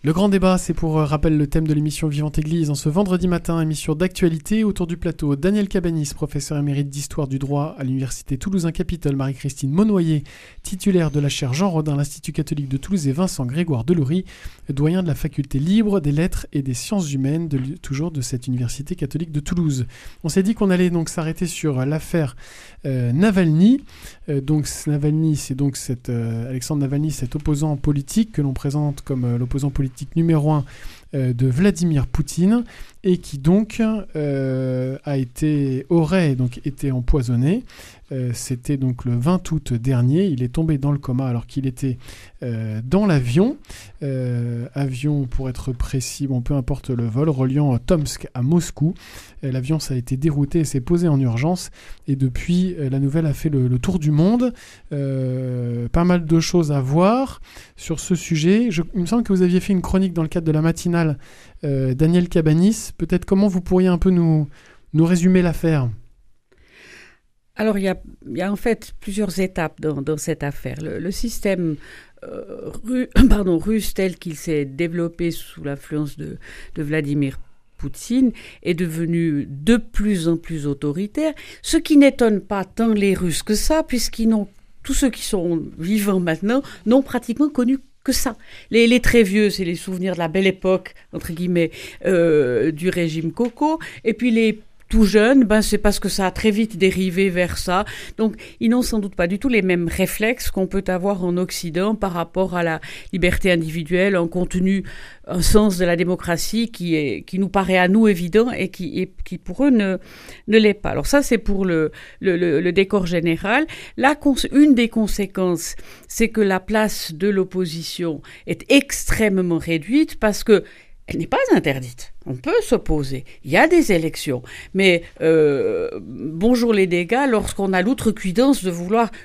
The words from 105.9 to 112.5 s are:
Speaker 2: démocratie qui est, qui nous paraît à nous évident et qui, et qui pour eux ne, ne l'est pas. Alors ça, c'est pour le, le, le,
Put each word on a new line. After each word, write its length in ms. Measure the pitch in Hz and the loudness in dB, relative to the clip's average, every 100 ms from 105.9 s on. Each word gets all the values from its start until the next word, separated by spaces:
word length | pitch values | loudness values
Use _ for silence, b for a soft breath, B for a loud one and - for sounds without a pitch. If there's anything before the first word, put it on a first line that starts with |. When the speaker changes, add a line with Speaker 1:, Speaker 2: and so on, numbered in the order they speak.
| 170 | 2
Speaker 2:
démocratie 760 | 180 180 - 170 - 220 226 | 0 -2 -2 -2 -2 -2 -4
qui 240 | - 175 | -4 -2
est, 280 | 160 143 90 | 0 0 -4
qui 180 | - 185 | -6 -4
nous 80 | 196 | 0
paraît 300 | 196 185 185 | 0 2 2
à 100 | 180 | 4
nous 180 | 208 220 | 6 6
évident 460 | 180 175 208 247 | 4 2 2 2
et 160 | - 190 | -2 -6
qui, 320 | - 180 - | -6 -8 -6
et 120 | 185 - | -6 -8
qui 140 | - 175 | -10 -10
pour 260 | - 180 | -10 0
eux 60 | 277 | 4
ne, 280 | 240 196 185 B B B B - | 4 2 -2 B B B B 2
ne 100 | 220 | 4
l'est 160 | 208 | 6
pas. 180 | 196 - | 2 -4
Alors 180 | - - | -2 2
ça, 120 | 285 | 2
c'est 180 | 277 233 | 4 0
pour 260 | - 196 | 2 0
le, 260 | 185 165 156 B B B | 0 0 0 B B B
le, 160 | 190 170 | -2 0
le, 240 | 175 | 2